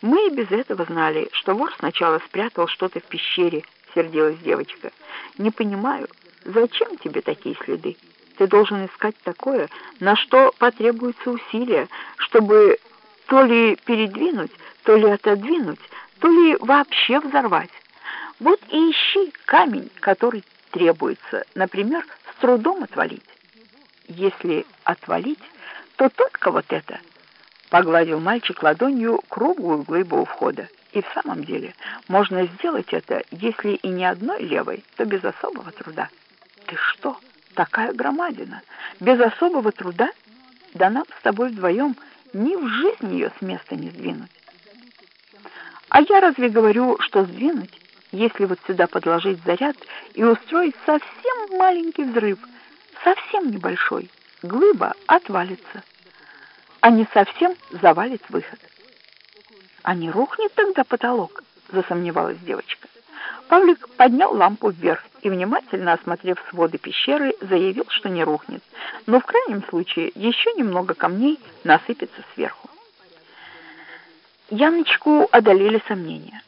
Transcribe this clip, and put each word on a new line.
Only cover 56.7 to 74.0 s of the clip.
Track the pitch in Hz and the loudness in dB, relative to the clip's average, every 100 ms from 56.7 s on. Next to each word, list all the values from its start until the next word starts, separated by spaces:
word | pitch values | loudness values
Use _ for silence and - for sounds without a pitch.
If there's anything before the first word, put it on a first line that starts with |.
| _ | _
а | 233 | 6
не | 226 220 | 6 4
совсем | - 196 - 349 370 - | 2 0 2 -2 -2 -12
завалит | 175 180 160 220 262 - | 2 4 4 0 -6 -8
выход". | - - - _ _ - _ _ _ _ _ _ - _ _ | -8 -8 -18 _ _ -20 _ _ _ _ _ _ -20 _ _
"А | - | -6
не | 180 165 | -4 -4
рухнет | 165 269 - 440 | -2 -2 -2 -4
тогда | - 427 381 | 0 0 0
потолок?" | 254 247 240 247 170 - - _ _ | -2 -2 -2 -2 -4 -10 -20 _ _
засомневалась | 190 180 175 175 170 165 175 | -4 -2 -4 -4 -2 -4 -6
девочка. | 180 - - - - _ _ - - - - | -8 -10 -8 -14 -16 _ _ -16 -14 -14 2
Павлик | 339 370 339 - | 6 6 4 -2
поднял | - 254 247 370 | 4 6 6 0
лампу | 220 196 208 214 | 4 2 2 -4
вверх | 170 175 160 - _ | -2 -2 -2 -6 _
и, | 208 | -4
внимательно | 185 180 247 - 190 180 | -2 -2 -4 -4 -4 0
осмотрев | 165 - 170 185 180 - | 0 0 -6 -4 -6 -6
своды | 175 165 165 | 0 0 0
пещеры, | - - - 285 277 233 | -8 -6 -2 0 0 -4
заявил, | 190 185 185 196 - | 0 0 0 -2 -4
что | - 202 | -4 -4
не | 180 | -2
рухнет, | 160 151 - - _ - - - - | -2 -2 -6 -16 _ -18 -16 -12 2
но | 240 | 2
в | |
крайнем | - 466 508 202 202 | 4 0 0 -6 -4
случае | 175 180 - 165 | -6 -4 -4 -6
еще | - 208 233 453 453 | -4 -2 0 0 0
немного | 233 180 180 | -2 -2 -4
камней | 165 175 185 262 302 - - | -2 -2 0 0 -2 -8 -12
насыпется | - 160 - 240 - - - | 2 2 2 -8 -8 -14 -20
сверху. | - - - - 339 466 _ _ _ _ - - - - - - - | -8 -8 -8 -20 -20 _ _ _ _ _ -20 -20 -20 -20 -20 -20 -20